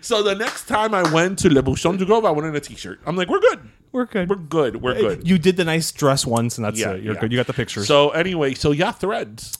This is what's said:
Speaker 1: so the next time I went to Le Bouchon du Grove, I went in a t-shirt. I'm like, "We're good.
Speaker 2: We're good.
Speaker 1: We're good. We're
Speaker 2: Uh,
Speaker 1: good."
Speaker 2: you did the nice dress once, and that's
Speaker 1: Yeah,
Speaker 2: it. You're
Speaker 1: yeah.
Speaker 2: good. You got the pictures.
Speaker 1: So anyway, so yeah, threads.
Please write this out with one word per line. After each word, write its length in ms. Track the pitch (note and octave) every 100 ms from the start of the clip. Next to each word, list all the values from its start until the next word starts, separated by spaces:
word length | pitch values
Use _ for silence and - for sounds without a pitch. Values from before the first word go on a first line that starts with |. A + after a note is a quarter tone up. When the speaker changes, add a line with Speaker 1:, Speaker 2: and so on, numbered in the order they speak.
Speaker 1:
so 200 | - G#3+
the 120 | G#3 G3
next 300 | B3+ - -
time 260 | G#3+ A3
I 180 | G3 D#3+
went 280 | D#3+ F3+ G3
to 100 | F#3
Le 140 | C3+
Bouchon 340 | C3 B2+ E3+ F#3+
du 80 | F#3
Grove, 200 | A3+ G#3
I 60 |
went 160 | D3+ D#3
in 80 | D3
a 40 |
t-shirt. 400 | - C#3+ - - -
I'm 100 | F#3
like, 140 | F3+
"We're 100 | F#4+
good. 220 | A4+ F3 - _ _
Speaker 2:
We're 120 | B3+ A#3+
good. 240 | G3+ F3
Speaker 1:
We're 60 | G3
good. 460 | D3 D#3+ B2+ -
We're 100 | B2+
Speaker 2:
Uh, 80 | A3
Speaker 1:
good." 280 | G#3+ - E3+
Speaker 2:
you 100 | F#3
did 180 | F#3 F3+
the 80 |
nice 260 | E3 E3 D#3
dress 320 | - C#3 C3+ B2+
once, 320 | A#2 A#2 A#2+
and 80 | G#2+
that's 120 | G#2+
Speaker 1:
Yeah, 120 | F#2+
Speaker 2:
it. 100 | F#2+
You're 100 | G#2+
Speaker 1:
yeah. 80 | F#2+
Speaker 2:
good. 100 | A2+
You 60 | B2
got 100 | B2
the 60 |
pictures. 340 | C3 A2 G#2 G2+
Speaker 1:
So 220 | C#3+ D3
anyway, 460 | D#3+ F#3 E3+ C#3 C3
so 160 | D3+
yeah, 200 | D3 G3+
threads. 640 | - F#3+ A3+ D3 A2+ -